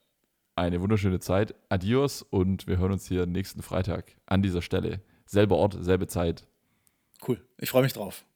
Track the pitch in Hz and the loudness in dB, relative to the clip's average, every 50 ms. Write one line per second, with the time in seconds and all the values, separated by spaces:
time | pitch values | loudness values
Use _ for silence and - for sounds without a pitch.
0 | _ _ _ _ _ _ _ _ _ _ - - 90 87 87 87 90 101 110 104 | _ _ _ _ _ _ _ _ _ _ -4 -2 -2 0 0 0 2 2 2 2
1 | 95 98 92 87 - - 90 95 110 110 - _ _ - 101 92 87 101 120 131 | 2 2 0 0 0 0 0 0 0 -2 -4 _ _ -4 -4 -2 0 2 2 2
2 | 143 139 - - - - - 101 92 95 95 92 - - 92 90 92 92 98 90 | 2 0 -2 -6 -10 -2 0 2 2 2 2 -2 -2 -2 0 0 2 0 0 -2
3 | - - 92 90 90 87 87 90 95 - - - - - - 90 92 - 85 85 | -4 -2 -2 -2 0 0 -2 -2 -4 -4 -8 -14 -10 -4 -2 -2 0 0 -2 -4
4 | - - _ _ _ - 98 95 98 98 87 87 90 - - 92 90 85 82 98 | -6 -10 _ _ _ 0 2 2 2 2 0 -2 -2 -2 -2 -2 -2 -2 -4 -6
5 | - _ _ _ _ - - 101 107 104 92 73 90 104 92 90 87 87 95 90 | -10 _ _ _ _ -2 2 2 4 4 4 4 2 2 0 -2 0 2 2 2
6 | 92 - - 90 85 85 82 - - _ _ _ _ _ _ _ _ _ _ _ | 2 -2 -2 -2 0 0 -2 -4 -8 _ _ _ _ _ _ _ _ _ _ _
7 | _ _ _ - - - 123 - - _ _ - - - - 131 131 131 - 113 | _ _ _ -12 -4 -4 -4 -4 -6 _ _ -10 -6 0 4 4 4 4 2 -4
8 | 104 95 - - - _ _ | -10 -10 -12 -14 -20 _ _